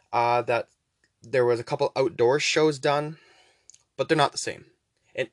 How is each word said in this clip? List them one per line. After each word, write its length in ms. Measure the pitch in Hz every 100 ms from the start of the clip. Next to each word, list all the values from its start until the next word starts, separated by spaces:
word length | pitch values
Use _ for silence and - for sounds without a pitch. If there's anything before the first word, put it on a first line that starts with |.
| -
uh, 300 | 117 117 120
that 260 | 120 117 - _ _ _ _ _
there 220 | 117 127
was 140 | 120 117
a 60 |
couple 280 | - 143 139 127
outdoor 420 | 135 - 120 147
shows 400 | - 156 156 139
done, 380 | 147 143 151 156 _ _ _ _ _ - _ -
but 120 | 135
they're 80 | 156
not 160 | 143
the 60 | -
same. 280 | - 127 - _ _ _ _ -
An 120 | 131